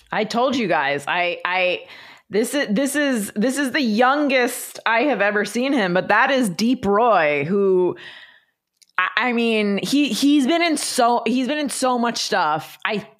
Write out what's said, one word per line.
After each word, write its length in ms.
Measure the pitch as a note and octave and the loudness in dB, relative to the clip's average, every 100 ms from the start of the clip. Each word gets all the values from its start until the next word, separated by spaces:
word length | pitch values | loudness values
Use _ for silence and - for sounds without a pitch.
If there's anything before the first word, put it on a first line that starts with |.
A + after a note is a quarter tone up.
| - | -8
I 120 | F3 | -6
told 300 | G#3+ A#3 C4+ C4+ | -4 -2 -2 0
you 120 | G#3 | 0
guys. 360 | E3 C#3 C#3+ C#3+ | 0 0 -4 -4
I, 300 | F3 F3 F3 | -2 -2 -4
I, 420 | F3 F#3 F3+ F3 - - - - - | -4 0 0 -2 -8 -20 -20 -20 -6
this 260 | G3 A#3 | -2 -2
is, 120 | C#4+ B3 | -2 0
this 240 | G#3 C4+ | 0 0
is, 380 | C#4+ C#4+ B3 G3+ | 0 0 0 -4
this 220 | - B3 C#4 | -2 -2 0
is 140 | C#4 | -2
the 80 | A#3 | 0
youngest 1000 | B3 G#3 B3 D4 C#4+ B3+ A#3+ - - - | 0 2 2 2 2 2 0 -2 -12 -6
I 200 | - A3+ | -2 0
have 180 | D4+ G#3+ | 2 2
ever 220 | G3+ G#3 G3 | 0 0 -2
seen 260 | A#3 C4+ | -2 -2
him, 220 | C#4 F#3+ | 0 0
but 140 | F3+ F3+ | 0 2
that 220 | G#3 C4+ | 2 4
is 200 | C4+ A3+ | 2 0
Deep 340 | E3 A3+ B3+ | 0 0 0
Roy, 600 | G3 G3+ A#3+ G3 D3+ D3 | 0 2 4 4 2 0
who, 520 | C#3+ G3+ G3 F#3 F3+ F3 - - - - _ _ _ _ _ - | 0 0 2 2 0 -2 -12 -20 -20 -20 _ _ _ _ _ -4
I, 100 | F#3 - | -2 0
I 160 | B3 | 0
mean, 460 | A#3 A#3 A3 G#3 G3 | 0 0 2 0 0
he, 280 | - C#4+ C#4+ | 0 0 0
he's 360 | G#3+ C#4+ D4 B3+ | 0 2 4 4
been 160 | E4+ | 2
in 140 | E4+ D4 | 2 0
so, 460 | - - A#3 A#3+ A3+ | -4 0 2 2 0
he's 220 | B3 B3+ | 0 0
been 100 | D4+ | -2
in 120 | C#4+ | -4
so 280 | - B3+ B3 | -2 -2 0
much 200 | A#3 A3+ | -2 -2
stuff. 600 | - G3 D#3 D#3 - - | -2 0 0 -2 -6 -8
I, 240 | F#3+ G#3+ - _ | -6 -4 -6 _